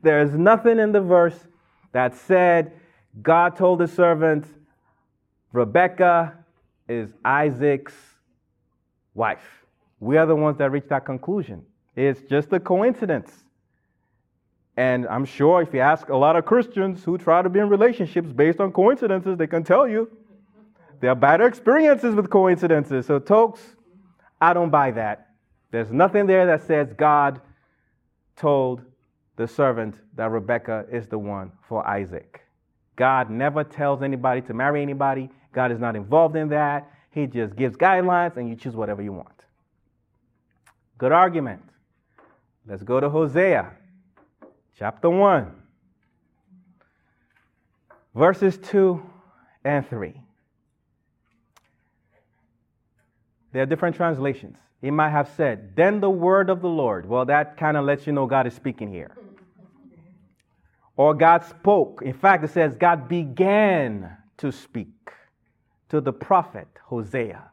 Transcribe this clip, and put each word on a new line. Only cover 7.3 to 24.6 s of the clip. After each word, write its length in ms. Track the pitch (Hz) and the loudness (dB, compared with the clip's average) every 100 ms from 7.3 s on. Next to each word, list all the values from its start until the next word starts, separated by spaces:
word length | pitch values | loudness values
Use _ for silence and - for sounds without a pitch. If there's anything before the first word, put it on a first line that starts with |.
| 139 151 123 147 139 143 - _ _ _ _ _ _ _ _ _ _ _ | 0 0 0 -2 -2 -6 -20 _ _ _ _ _ _ _ _ _ _ _
wife." 500 | - 110 - - - _ _ _ _ | -6 -4 -4 -14 -20 _ _ _ _
We 200 | 107 151 | 0 2
are 80 | 160 | 2
the 100 | 156 | 2
ones 220 | 151 139 | 0 0
that 120 | 139 | -2
reach 180 | 139 - | -4 -4
that 180 | 139 - | -6 -6
conclusion. 580 | 127 - 202 147 90 - _ _ - | -10 -6 -6 -6 -14 -20 _ _ -2
It's 260 | 139 131 | -2 -2
just 300 | - 139 151 | -2 -2 0
a 80 | 185 | -4
coincidence. 840 | 185 185 233 - 202 139 - _ _ _ _ _ _ _ _ _ _ _ _ _ _ - | 0 0 0 -2 -4 -4 -6 _ _ _ _ _ _ _ _ _ _ _ _ _ _ -4
And 320 | 127 127 117 | -2 -2 -4
I'm 160 | 117 | -6
sure 380 | 135 - 143 175 | -8 0 2 2
if 120 | 170 | 0
you 60 | 135 | 0
ask 300 | 135 156 - | 2 0 -2
a 60 | 131 | 2
lot 200 | 143 165 | 4 2
of 80 | |
Christians 580 | 165 240 240 196 190 180 | 2 0 0 -4 -6 -4
who 160 | - 180 | -6 -4
try 240 | 170 170 | 2 2
to 60 | 185 | 2
be 100 | 190 | 0
in 100 | 208 | 2
relationships 600 | 202 240 233 170 180 170 | 4 2 2 -4 -4 -6
based 300 | 123 151 170 | 0 2 2
on 120 | 190 | -2
coincidences, 640 | 180 202 269 226 190 190 175 | 2 2 2 -2 -2 -4 -4
they 120 | 156 | -4
can 160 | 170 | -4
tell 240 | 160 190 262 | 2 2 2
you 200 | 214 226 - _ _ _ _ _ _ _ - | -2 -6 -10 _ _ _ _ _ _ _ -4
there 100 | 123 | -2
are 60 | 127 | 2
bad 240 | 139 165 | 4 6
experiences 720 | 240 233 - 294 311 262 240 | 4 2 2 4 4 4 2
with 160 | 208 185 | 0 2
coincidences. 760 | 202 185 175 175 156 143 135 123 | 2 4 2 2 0 0 -4 -2
So, 120 | 143 | -2
Tokes, 560 | - 208 226 220 - _ _ _ _ _ _ _ | 2 4 4 -2 -20 _ _ _ _ _ _ _
I 120 | 165 | 2
don't 180 | 175 | 2